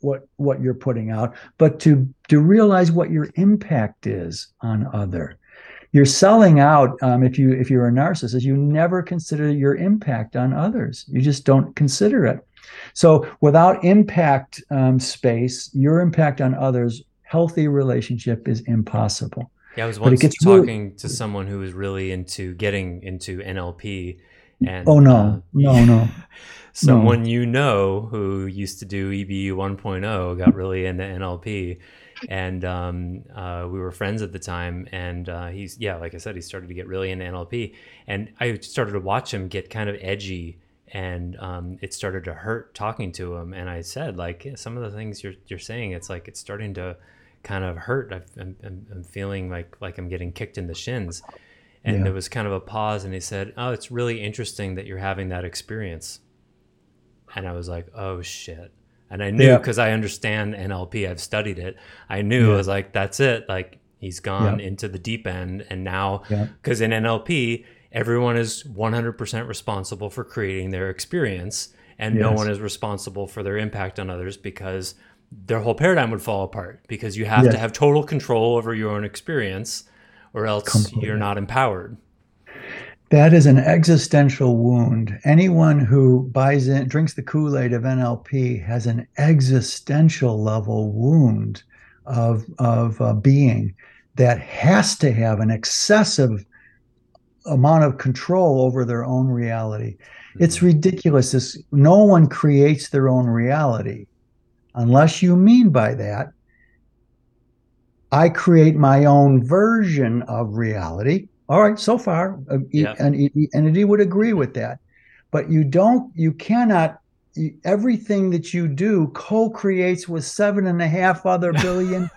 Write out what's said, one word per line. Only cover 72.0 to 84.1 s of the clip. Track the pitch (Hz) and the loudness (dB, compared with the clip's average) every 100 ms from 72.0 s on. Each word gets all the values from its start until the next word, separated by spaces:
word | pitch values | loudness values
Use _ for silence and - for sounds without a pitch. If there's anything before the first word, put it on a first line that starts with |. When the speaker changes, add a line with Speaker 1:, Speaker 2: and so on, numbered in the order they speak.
| 110 110 | -4 0
Speaker 2:
no | 110 | 0
Speaker 1:
Yes. | 107 | 0
Speaker 2:
one | 107 | -2
is | 101 | -4
responsible | 104 - 107 101 - 98 98 | -8 -10 -8 -8 -10 -12 -12
for | - | -10
their | 98 104 | -8 -6
impact | 107 107 95 - | -6 -8 -10 -10
on | 95 | -12
others, | 90 90 98 | -10 -12 -12
because | 101 - 95 95 92 - _ _ _ 107 95 | -14 -14 -10 -10 -10 -16 _ _ _ -18 -8
their | 110 | -4
whole | 113 110 | -4 0
paradigm | 170 175 117 | 0 2 0
would | 107 | -4
fall | - 101 | -4 -4
apart, | 95 107 90 - - | -6 -8 -14 -16 -14
because | 107 113 98 | -12 -10 -8
you | 107 | 0
have | 110 127 | 6 6
Speaker 1:
Yes. | |
Speaker 2:
to | 110 | 4
have | 113 | -2
total | - 147 147 | 0 2 2
control | 147 151 - 117 113 120 | 0 -6 -2 0 2 0
over | 113 | -2
your | 113 107 | -4 -4
own | 104 | -6
experience, | 104 - - 151 101 95 113 - - _ _ _ _ | -8 -10 -8 -6 -4 -6 -10 -12 -14 _ _ _ _
or | 110 107 | -8 -4
else | 104 - | -4 -2
Speaker 1:
Completely. | 107 101 110 107 | 0 0 -4 -6
Speaker 2:
you're | 107 | -4
not | 101 101 | -4 -6
empowered. | 98 131 127 95 101 110 _ _ _ _ _ - - - - - - | -4 -2 -2 -4 -10 -18 _ _ _ _ _ -20 -18 -18 -20 -20 4
Speaker 1:
That | 147 156 | 6 8
is | 170 143 | 8 8
an | 131 | 6
existential | 131 165 160 156 - | 6 4 4 4 4